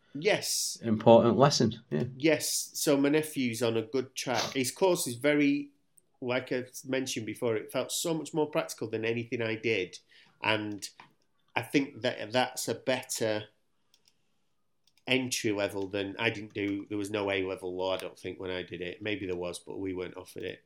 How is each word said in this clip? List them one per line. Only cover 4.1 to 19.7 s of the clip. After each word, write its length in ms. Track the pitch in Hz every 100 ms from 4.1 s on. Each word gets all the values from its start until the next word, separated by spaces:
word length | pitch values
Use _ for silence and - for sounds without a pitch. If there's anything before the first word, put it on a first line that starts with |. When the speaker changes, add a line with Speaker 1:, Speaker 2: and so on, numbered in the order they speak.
| -
Speaker 1:
track. 260 | - 113 -
His 180 | 135 123
course 340 | - 190 170 135
is 80 |
very, 540 | 117 147 147 143 143 143 _ _ _ _ -
like 280 | 123 127 127
I 140 | 131 123 - 135
mentioned 400 | 131 131 - 107
before, 300 | 110 123 110
it 140 | -
felt 220 | 131 123
so 220 | - 170
much 180 | 165 143
more 140 | 160 151
practical 400 | 160 - - 113
than 160 | 110
anything 380 | 110 120 117 120
I 120 | 113
did. 440 | 110 113 104 90 - _ - - -
And 460 | - 107 104 101 - - - _ _ _ _
I 60 | -
think 400 | 117 147 269 113
that 320 | 120 - 110
that's 360 | 123 127 - -
a 60 |
better 680 | 113 - 123 - - 113 107 107 _ _ _ _ _ _ _ _ _ _ _ _ _ _ _ -
entry 460 | 127 127 - 113
level 340 | 101 101 98 95
than, 300 | 101 98 98
I 120 | 113
didn't 240 | 101 107
do, 320 | 110 101 101 101
there 100 | 104
was 120 | 98
no 200 | 107 101
A-level 460 | 98 92 92 92 92
law, 180 | 92
I 40 | 92
don't 200 | 90 -
think, 220 | 92 87
when 100 | 95
I 120 | 90
did 180 | 87 90
it. 220 | 90 -
Maybe 240 | 107 104 95
there 100 | 90
was, 220 | 87 87
but 200 | -